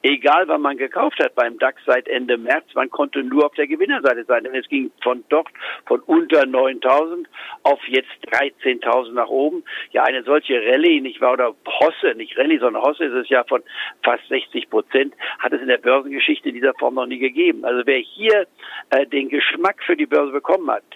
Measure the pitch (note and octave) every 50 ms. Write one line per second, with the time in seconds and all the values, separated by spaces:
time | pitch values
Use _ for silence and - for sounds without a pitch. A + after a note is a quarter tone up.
0 | - C3+ C#3+ C3 - C#3+ D3 E3+ F#3 D#3 D#3+ D3+ D3 C#3+ C#3+ B2+ C3+ C3 - F3
1 | - D4+ - - D3+ B2+ _ - A#2+ A#2 A#2+ A2 C3 C3 C3 - - - B2+ B2+
2 | B2+ - C#3 B2+ B2+ B2 B2 A#2 A2+ B2 C3+ D#3+ - _ - B2+ C3 C3 - -
3 | - C#3+ - C#3 C3 B2+ C3 D3 D3+ D3 _ - D3 C3+ D#3 D3+ F#3+ A#3 C#4+ B3+
4 | - C3+ B2 A#2 A#2 - B2+ A#2 A2+ B2+ C3 C3 B2 - D3 C#3 C3 A#2 _ _
5 | - A#2+ B2+ B2 A2 _ D3 D#3 D#3+ - _ - - - - - _ - A#2+ B2
6 | - - D#3+ E3 E3+ D3+ D#3+ D3+ C3+ C3 C3 B2+ C3 C3 C3 A#2 - B2+ C3+ D3
7 | D#3+ E3 E3+ F3 E3 - _ - - - - - _ C#3 C#3+ - - - C3 C3
8 | C3 - - _ - - A2+ A#2+ C#3 C#3+ _ _ - C3+ B2+ A#2+ - A#2+ A#2 B2+
9 | B2+ A2+ A#2 B2 A#2 - - C3+ C#3 D3+ F3 E3 - - - - - - - A#2+
10 | B2+ C3 C3 C3 A2+ B2 C#3+ D3+ - - C3+ A#2+ G#2+ A#2 B2+ C#3 D#3+ F3 D#3+ C#3+
11 | C3 C3 G#2+ - C#3 B2+ B2+ B2+ B2+ A#2 G#2 _ _ - - - C#3+ D#3+ E3 -
12 | - E3 A#2 A2+ A2+ - - A#2+ C3+ D3+ D#3+ C3+ A#2 B2 A2 G#2+ A#2 C#3+ D3+ -
13 | E3+ C#3+ A#2+ B2+ A#2 - C3+ B2 A#2+ - C3 A#2+ - - - - - - - _
14 | - - A#2+ A2+ - - C3+ C3 - - - A#2+ - _ - A2 - _ - C3+
15 | C#3 C#3 - _ - - - - - B2+ D3+ C#3 C3+ B2+ B2 A#2 - A#2+ B2+ C#3
16 | C3 C#3 C#3 C#3 - D3+ D3+ - - C#3+ B2 A#2+ A#2+ C#3 - - D3+ B2 B2+ C3
17 | B2+ A#2+ C3 B2 C3 C3 B2 D3 F3 F3 D#3 A2+ A2 A2+ B2 B2 A2+ C3 C3+ C3
18 | A2+ - - - G#3+ A3 G#3+ G#3 F3+ _ _ _ - - - - - _ - C3+
19 | C#3+ - - C#3 C3+ C3+ C#3+ C#3+ - - - - F3 G3 G3+ - - - F3 D3+
20 | D3+ A#3+ - - D3 C#3 C3 C#3+ - - F3+ F#3+ E3+ C3+ A2+ G#2 _ _ -